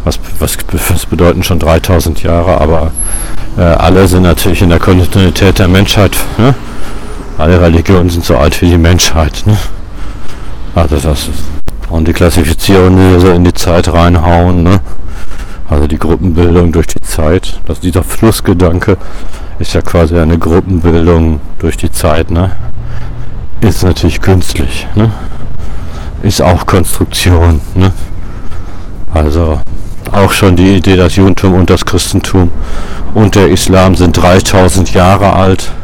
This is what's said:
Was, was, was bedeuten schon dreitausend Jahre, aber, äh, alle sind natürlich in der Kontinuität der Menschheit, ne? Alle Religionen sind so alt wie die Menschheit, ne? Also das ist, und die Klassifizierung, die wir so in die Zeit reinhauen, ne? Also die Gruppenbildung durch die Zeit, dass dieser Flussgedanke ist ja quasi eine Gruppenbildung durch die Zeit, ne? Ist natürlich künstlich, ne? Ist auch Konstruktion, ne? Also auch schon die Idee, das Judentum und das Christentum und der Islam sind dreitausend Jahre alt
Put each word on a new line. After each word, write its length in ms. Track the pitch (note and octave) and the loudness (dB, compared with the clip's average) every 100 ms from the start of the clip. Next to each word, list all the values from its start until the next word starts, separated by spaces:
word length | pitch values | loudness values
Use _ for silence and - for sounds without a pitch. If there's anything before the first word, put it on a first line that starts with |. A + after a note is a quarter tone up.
Was, 160 | E2 - - - | -4 -6 -6 -4
was, 180 | D2+ - - | -4 -6 -6
was 340 | D2+ - G2 - | -4 -2 -2 -2
bedeuten 360 | E2 F2 F2 | 0 0 0
schon 160 | F2+ E2+ | -2 -2
dreitausend 640 | E2 E2 - E2+ D#2+ D2+ | 0 0 0 0 0 -2
Jahre, 380 | E2+ E2+ F2 E2 | 0 0 0 0
aber, 320 | D2+ D#2+ D#2 - - - - - - - | 0 0 0 -4 -6 -6 -4 -4 -2 -2
äh, 40 | |
alle 440 | F2 D#2+ E2+ F2+ F#2+ | 0 2 2 2 2
sind 160 | F2+ | 2
natürlich 400 | F2+ E2 F#2 F2 | 2 0 -2 0
in 80 | F#2 | 2
der 80 | E2 | 2
Kontinuität 800 | - F#2 F2 G2+ F#2 - G2 F#2 | 2 2 2 2 0 2 0 2
der 100 | F2+ | 2
Menschheit, 480 | F#2 G2+ A2 F#2 - - - | 2 2 2 0 0 -4 0
ne? 160 | A#2+ B2 - - - - - - - - | 0 0 -4 -2 -2 -2 -8 -10 -8 -2
Alle 240 | D#2+ F2+ | 0 2
Religionen 480 | E2+ E2 D#2 F#2 F2 | 2 2 2 2 2
sind 160 | E2+ | -2
so 120 | - C2 | -2 0
alt 260 | D2+ - | 0 2
wie 80 | F2 | 0
die 80 | F2 | 2
Menschheit, 640 | E2 E2+ - E2 D#2 - | 2 2 2 0 0 -2
ne? 120 | G#2+ G#2 - - - - - - - - - - - - | 0 0 -2 -6 -8 -6 -6 -2 -2 -2 -6 -6 -4 -2
Also 200 | D#2+ D2+ | 0 0
das 320 | D#2 C#2+ - | -2 -4 -2
ist, 140 | - - - - - - | -2 0 0 0 -2 -4
und 160 | E2 D#2+ | -2 0
die 60 | |
Klassifizierung, 840 | E2 F2 F2 D#2 D#2+ - F#2+ F#2 F#2 | 2 0 2 0 0 2 2 4 4
die 140 | F#2 | 4
wir 100 | F2+ | 4
so 100 | F#2 | 4
in 120 | F2 | 4
die 80 | F2+ | 2
Zeit 380 | - - E2+ E2+ | 0 0 0 0
reinhauen, 680 | E2+ E2+ F2 E2+ E2+ F2 F2+ | 2 2 2 2 2 2 2
ne? 180 | E2+ F#2+ - - - - - - - - - | 2 0 0 -2 -2 -2 -2 -2 -6 -6 -2
Also 200 | D2 D2 | 0 0
die 100 | D#2 | -2
Gruppenbildung 720 | D#2 E2 F#2 E2 F2 F2 F2 | -2 0 0 0 2 2 2
durch 160 | D#2+ D#2+ | 0 0
die 140 | - | 0
Zeit, 600 | - - D#2 F2+ - - - | 0 0 0 0 0 0 -2
dass 140 | - | -2
dieser 240 | F2+ F2+ | -2 -2
Flussgedanke 920 | - - A2+ G#2+ - F2 F2+ F2+ G#2 F#2 - - - - - - | -2 0 0 0 -2 0 0 0 -2 -2 -2 -2 -2 -2 -6 -4
ist 160 | - | -2
ja 60 | E2 | 0
quasi 380 | - F2+ D#2+ E2+ | 0 0 2 0
eine 200 | D#2 E2 | 0 0
Gruppenbildung 1000 | D#2+ F2 F2+ F2+ E2 E2 E2 E2 D#2+ D#2 - - | 0 0 0 0 2 2 2 2 2 -2 -2 -2
durch 180 | E2 - | -2 -2
die 140 | - | -2
Zeit, 400 | - D#2+ D#2+ D#2 | 0 0 0 0
ne? 200 | E2+ F#2+ - - - - - - - - - - - | -2 0 0 0 -2 -2 -4 -4 -4 -4 -4 -2 2
Ist 220 | G#2 D#2+ | 2 2
natürlich 360 | F#2 E2+ E2+ - | 0 0 0 0
künstlich, 640 | F#2+ F#2 - E2+ - - - | 2 2 2 0 -2 -4 -4
ne? 160 | G#2 A2+ G2+ - - - - - - - - - - | 0 0 -2 -6 -4 0 0 0 -2 -4 -8 -10 -6
Ist 200 | A2+ - | -4 0
auch 240 | D#2 F#2 - | 0 0 0
Konstruktion, 960 | F#2+ - - F#2 - F#2 F2 E2+ D#2 - | 0 0 -2 -2 -2 0 2 2 0 -2
ne? 180 | F2+ F#2+ - - - - - - - - - - - - | 0 0 0 -4 -4 -6 -4 -2 -2 -4 -6 -8 -2 0
Also 480 | E2 D2+ D#2 D#2+ C#2+ - - - - - | 0 0 0 0 0 0 0 -4 -6 -4
auch 200 | G2+ F#2+ | 0 0
schon 240 | - G2 F2+ | 2 2 4
die 200 | F#2 G2 | 4 2
Idee, 200 | F2+ F#2 | 2 2
das 200 | F2+ G2 | 2 2
Judentum 380 | F#2+ F#2+ F#2+ | 2 2 2
und 160 | F#2 F2 | 2 2
das 140 | F#2 | 0
Christentum 680 | - F2+ - G2+ - F#2 E2+ - - - - - - | 0 -4 -2 -4 0 0 2 0 -2 -2 -2 -2 -2
und 220 | G#2 G#2 G#2 | 2 2 2
der 120 | F2+ | 2
Islam 460 | F2+ - F#2+ F#2 | 2 2 2 2
sind 260 | F2 F2+ - | 2 2 2
dreitausend 720 | F2+ F#2 - G2 F2+ F#2+ E2+ | 2 2 2 2 2 2 0
Jahre 400 | F#2+ F2+ G2 G2 | 2 2 2 2
alt 380 | F#2+ F#2+ F#2+ - - | 2 0 0 -2 -6